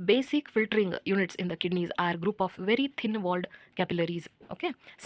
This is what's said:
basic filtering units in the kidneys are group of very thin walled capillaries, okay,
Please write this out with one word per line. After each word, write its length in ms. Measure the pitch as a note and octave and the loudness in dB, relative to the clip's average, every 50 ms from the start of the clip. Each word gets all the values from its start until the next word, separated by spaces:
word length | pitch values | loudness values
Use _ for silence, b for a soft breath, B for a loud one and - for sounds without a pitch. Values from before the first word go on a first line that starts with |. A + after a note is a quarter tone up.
| F3+ | 2
basic 380 | F3+ G3+ B3+ C4+ - - D4 D4 - - | 4 4 4 4 2 0 0 -2 0 0
filtering 360 | A3+ A3 G#3+ G#3+ G#3+ G#3 F#3 E3+ - - - | 0 0 2 2 2 2 2 0 -2 -2 0
units 280 | G3 G3 F#3+ F3+ - - | 2 2 2 0 0 -2
in 80 | F3+ F3 | -4 -4
the 80 | E3 | -2
kidneys 320 | E3 - F3+ F3 F3+ F3 E3 | -2 -2 0 0 0 0 0
are 320 | - - F3 F3 E3+ E3+ E3 | -2 -2 0 0 0 0 0
group 140 | G3 G#3 | -2 0
of 320 | - F#3+ F#3 - - F#3+ F#3 | 0 -2 -2 -2 -2 0 2
very 260 | A3+ A#3+ C4+ C#4 - - | 2 2 2 0 -2 -4
thin 160 | - A3 G#3+ | -2 -2 -2
walled 280 | A3 G3 F3+ F3+ F3+ F3+ - B B B B B - | 0 0 0 0 0 -2 -4 B B B B B -2
capillaries, 760 | F3+ E3 F3+ E3+ E3+ E3 F3 E3+ D#3+ - _ _ - - - | -2 0 0 0 0 0 -2 -4 -8 -10 _ _ -16 -14 -10
okay, 220 | - - F4 C#4 - B B B B - | -6 -6 -6 -6 -6 B B B B 2